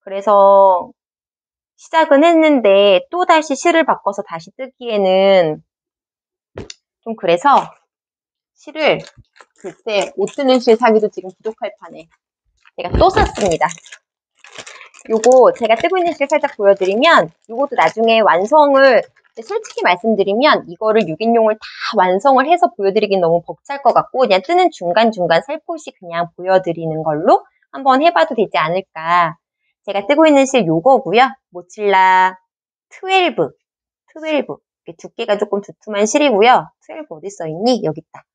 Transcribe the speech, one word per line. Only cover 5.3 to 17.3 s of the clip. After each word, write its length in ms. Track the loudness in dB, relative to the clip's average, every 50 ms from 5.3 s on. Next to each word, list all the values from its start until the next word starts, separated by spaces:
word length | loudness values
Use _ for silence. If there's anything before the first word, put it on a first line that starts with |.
| 4 4 2 0 -2 -8 _ _ _ _ _ _ _ _ _ _ _ _ _ _ _ _ _ _ _ -18 -18 -18 -20 _ _ _ _ _
좀 140 | _ -14 -12
그래서 320 | -6 -2 -2 -2 2 2 2 2 2 0 -2 -18 _ _ _ _ _ _ _ _ _ _ _ _ _ _ _ _
실을, 440 | _ _ -16 -10 -4 -2 -2 -2 -2 -6 -16 _ -20 -20 _ _ _ -20 _ _ _
글쎄, 520 | -18 -18 -18 _ _ -4 -4 -4 -4 -4 -4
옷 100 | -6 -6 -6 -4
뜨는 240 | -4 0 0 0 0
실 160 | 4 2 2
사기도 320 | 2 4 2 2 2 0 -2
지금 220 | _ -10 -16 -16 -20
부족할 360 | _ _ -14 -12 _ -14 -14 -14 _
판에 260 | -20 -20 -20 -20 -20 _ _ _ _ _ _ _ _ _ _ _ _ _ _
제가 200 | -14 -12 -6 0 2
또 120 | 2 2
샀습니다. 560 | 2 2 -2 -2 -2 -4 -2 -2 -2 -2 -4 -4 -6 -10 _ -20 -20 _ _ _ _ _ _ _ _ _ _ -20 -20 -20 -20 -20 -20 -20 -20 -20 _ -20 _ -4
요거 420 | -4 0 4 6 6 8 6 6 4 0
제가 160 | -2 -2 -2
뜨고 220 | 0 0 -2 -2 0
있는 140 | -2 -2
실 160 | -2 -4 -4 -2
살짝 260 | -2 -2 -2 -4 -6
보여드리면, 720 | 0 2 2 2 2 0 -2 -2 0 2 2 4 2 0 -2